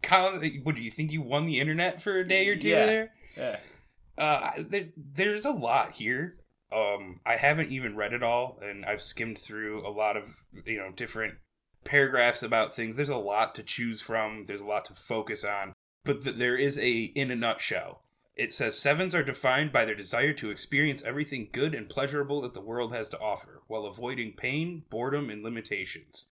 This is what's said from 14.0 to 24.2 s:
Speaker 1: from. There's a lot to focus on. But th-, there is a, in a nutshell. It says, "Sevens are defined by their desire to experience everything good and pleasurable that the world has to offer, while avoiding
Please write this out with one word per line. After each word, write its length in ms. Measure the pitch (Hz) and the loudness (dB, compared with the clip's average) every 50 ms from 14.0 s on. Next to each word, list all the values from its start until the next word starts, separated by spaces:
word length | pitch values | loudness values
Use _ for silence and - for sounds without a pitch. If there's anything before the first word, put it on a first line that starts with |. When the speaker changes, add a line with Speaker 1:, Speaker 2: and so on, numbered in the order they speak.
Speaker 1:
from. 440 | - - 113 113 110 107 107 107 101 | -6 -2 -2 -2 -2 -2 -4 -8 -8
There's 140 | 92 104 101 | -8 -8 -8
a 60 | 101 | -4
lot 180 | 104 104 104 - | -2 -2 -2 -2
to 80 | - 98 | -4 -14
focus 500 | - - - 120 110 104 - 110 101 - | -14 -6 -4 -2 -2 -2 -2 -4 -4 -2
on. 280 | 104 101 101 98 92 - _ _ _ _ _ _ | -2 -2 -2 -4 -6 -10 _ _ _ _ _ _
But 180 | - 139 - | -2 -2 0
th-, 140 | - 135 - | -2 -4 -2
there 200 | 113 123 123 123 | 0 2 2 4
is 220 | 127 139 143 135 127 | 4 2 2 2 2
a, 240 | 104 123 120 113 | 2 4 4 4
in 280 | 113 - - 139 139 127 | 0 -2 -2 -2 -2 0
a 60 | 127 | 0
nutshell. 680 | 117 117 117 107 - - - 104 90 85 85 - - _ _ _ _ _ _ _ | 0 0 0 0 0 -2 -2 -2 -2 -4 -6 -12 -14 _ _ _ _ _ _ _
It 160 | - 117 113 | -6 -4 -2
says, 260 | - - 139 113 107 - | 0 0 0 2 2 2
"Sevens 360 | - 143 151 160 185 185 170 | 4 4 4 4 2 0 2
are 80 | 175 143 | 0 0
defined 480 | 131 127 - - 131 127 135 151 151 | 0 -2 0 2 2 4 4 2 2
by 120 | 131 127 113 | 4 2 2
their 120 | 110 107 | 2 0
desire 360 | 98 98 - - 120 131 151 151 | -4 -4 -2 0 2 2 2 0
to 160 | - - 107 | -2 -4 -6
experience 520 | 101 - - - - 139 151 156 139 139 | -4 -4 -4 0 2 2 2 2 0 -2
everything 460 | - 113 127 143 151 147 143 127 107 - | -4 -4 -4 -4 -4 -4 -4 -8 -8 -6
good 220 | - 120 139 160 156 | 0 0 0 0 0
and 140 | 120 107 90 | -4 -8 -6
pleasurable 500 | - - 135 139 143 147 143 139 143 147 | -4 -2 -2 0 0 -2 0 0 -2 -2
that 120 | 127 123 123 | -2 -4 -8
the 60 | 95 | -10
world 340 | 98 110 117 120 123 113 123 | -10 -6 -2 -2 -2 -2 -2
has 140 | 117 110 - | -4 -4 -6
to 80 | - - | -6 -4
offer, 420 | - 107 101 90 - - - - _ | -2 -2 -2 -2 -6 -16 -20 -20 _
while 180 | _ 107 110 104 | _ -6 -6 -6
avoiding 480 | 101 98 110 120 123 131 127 | -6 -8 -6 -8 -6 -4 -4